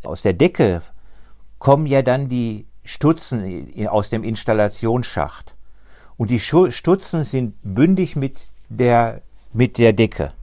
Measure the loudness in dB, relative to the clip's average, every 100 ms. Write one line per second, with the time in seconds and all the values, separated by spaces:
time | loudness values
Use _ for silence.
0 | -10 -2 -2 2 2 4 2 2 -6 -16
1 | -16 -16 -18 -18 -18 -4 2 2 4 2
2 | 2 0 -2 -4 -4 -6 -12 -18 -14 0
3 | 2 2 -4 -6 -6 -8 -12 -6 0 0
4 | 0 -4 -4 -4 0 2 2 0 0 0
5 | -2 -4 -6 -6 -18 -18 -18 -18 -20 -20
6 | -20 -8 -2 -2 2 4 2 0 0 0
7 | 0 -4 -2 -2 -4 -6 -6 2 4 4
8 | 0 -2 -4 -6 -12 -18 -14 0 4 4
9 | 2 -4 -18 -20 -10 0 0 6 4 6
10 | 2 0 -8 -6